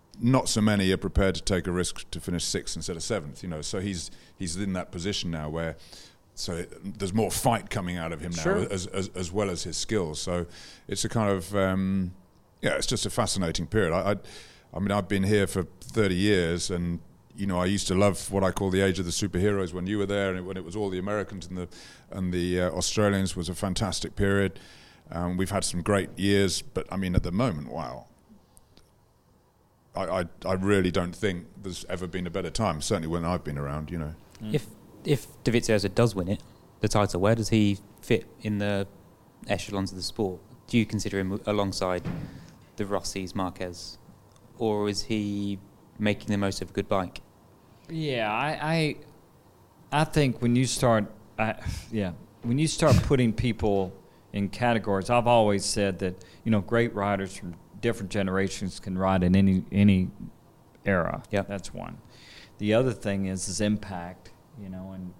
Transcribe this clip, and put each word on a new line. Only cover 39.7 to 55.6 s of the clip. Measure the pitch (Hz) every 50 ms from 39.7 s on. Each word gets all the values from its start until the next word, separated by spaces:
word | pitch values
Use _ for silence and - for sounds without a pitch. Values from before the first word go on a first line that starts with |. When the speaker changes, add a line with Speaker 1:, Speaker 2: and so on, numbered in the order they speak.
| 104 98 95 95
Speaker 3:
of | 95
the | 92
sport? | 87 - - - 107 92 90 - - - - - -
Do | - - 117
you | 104
consider | - 110 101 95 104 98 98
him | 95 92 98 107 -
alongside | 104 104 104 101 98 95 - 95 92 90 90 - - - - - - - - - - - - - - -
the | - 104
Rossis, | 95 101 90 - - - 98 92 87 -
Marquez, | 98 95 90 - - 92 90 87 - - - - - - - - - - - - - - - - -
or | 117 110 104 104 104 104
is | 101 -
he | - - 110 107 104 104 101 101 101 101 101 98 - - - - - - - -
making | 107 104 104 - - -
the | 104 101
most | 98 95 92 -
of | 95 -
a |
good | - 101 98 -
bike? | 104 95 90 90 - - - - - _ - - - _ _ - - - - -
Speaker 2:
Yeah, | 165 160 156 143 127 117 110 104
I, | 107 117 139 156 156 - 147 156 165 165 156 147 - - - - - - - _ - _ _ - _ _ - _ _ - - -
I, | 139 147
I | 156
think | 156 - 156 143 127 113 -
when | 123 120 120
you | 127 131
start, | 120 - - 131 120 113 107 104 - - - - - - -
I, | 113 110 - - - - - - - -
yeah, | 113 107 98 90 85 - - - - - -
when | 120 123 143
you | 160
start | 156 - - 165 147 123 -
putting | - - 147 127 123 113 104
people | - 127 120 104 - 117 107 101 98 95 92 - - - - - - - -
in | - 101 101 92
categories, | - - 123 120 117 110 98 101 98 95 90 120
I've | 120 120 113
always | 120 120 117 107 104 101 98